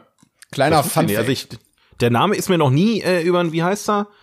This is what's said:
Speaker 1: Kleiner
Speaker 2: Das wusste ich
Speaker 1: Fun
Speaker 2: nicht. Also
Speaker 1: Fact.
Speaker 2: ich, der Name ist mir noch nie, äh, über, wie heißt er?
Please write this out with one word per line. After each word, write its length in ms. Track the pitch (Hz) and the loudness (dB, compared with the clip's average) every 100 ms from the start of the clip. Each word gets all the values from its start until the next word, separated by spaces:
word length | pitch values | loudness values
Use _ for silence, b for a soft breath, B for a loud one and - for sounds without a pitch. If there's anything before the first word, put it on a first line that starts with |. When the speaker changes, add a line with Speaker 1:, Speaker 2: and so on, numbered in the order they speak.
| _ _ _ _ - | _ _ _ _ -16
Speaker 1:
Kleiner 260 | - 139 160 | -2 2 2
Speaker 2:
Das 100 | 151 | 0
wusste 20 | |
ich 60 | |
Speaker 1:
Fun 100 | - | -2
Speaker 2:
nicht. 140 | 107 104 | 0 0
Also 120 | 117 | -2
Speaker 1:
Fact. 220 | 135 - | -4 -6
Speaker 2:
ich, 460 | - _ _ _ _ | -18 _ _ _ _
der 80 | 120 | 0
Name 260 | 120 165 | 2 0
ist 140 | 175 175 | -2 0
mir 80 | 175 | 2
noch 140 | 147 | 4
nie, 320 | 131 208 214 | 4 2 0
äh, 180 | - 180 | 0 0
über, 300 | 165 180 175 | 0 0 0
wie 100 | 160 | -2
heißt 280 | 170 202 - | -2 -4 -2
er? 180 | 202 202 b | -2 -4 b